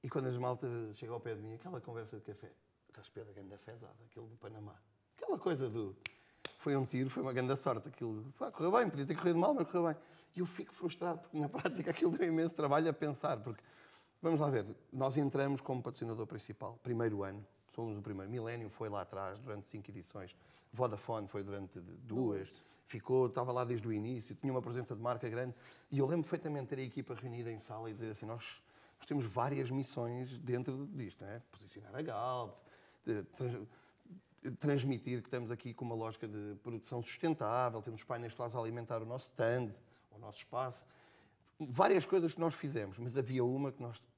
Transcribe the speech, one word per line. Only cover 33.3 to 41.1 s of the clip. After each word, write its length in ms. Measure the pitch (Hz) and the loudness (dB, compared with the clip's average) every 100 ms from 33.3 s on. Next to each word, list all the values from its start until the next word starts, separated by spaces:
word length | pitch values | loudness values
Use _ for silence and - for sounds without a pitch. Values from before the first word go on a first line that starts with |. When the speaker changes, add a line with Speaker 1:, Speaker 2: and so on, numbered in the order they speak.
| - 127 117 107 - - _ - 180 _ _ 135 123 | -4 -4 -4 -8 -16 -20 _ -20 -20 _ _ -8 0
Speaker 1:
transmitir 640 | 147 143 127 123 - 123 | 2 4 4 0 0 -4
que 60 | 110 | -2
estamos 220 | 127 117 | -4 -2
aqui 240 | 117 123 | -6 -6
com 100 | 113 | -6
uma 100 | 120 | -4
lógica 320 | 113 110 110 113 | -2 -2 -4 -8
de 300 | 104 104 101 | -6 -8 -8
produção 400 | - 113 - 123 | -6 -8 -6 -6
sustentável, 800 | 113 - 170 156 107 120 123 113 | -6 0 2 2 4 4 4 2
temos 200 | 104 110 | -6 -10
painéis 300 | - 120 117 | -4 -4 -4
solares 200 | - 120 120 | -4 -2 0
a 20 | |
alimentar 440 | 113 117 117 113 | -2 -2 -2 -4
o 40 | 113 | -2
nosso 200 | 127 - | -6 -8
stand, 440 | - 117 123 117 101 - _ _ | 2 4 6 2 -4 -18 _ _
o 40 | 104 | -16
nosso 200 | 104 - | -14 -14
espaço." 480 | - 120 131 123 - - - | -4 -2 -2 -4 -16 -20 -20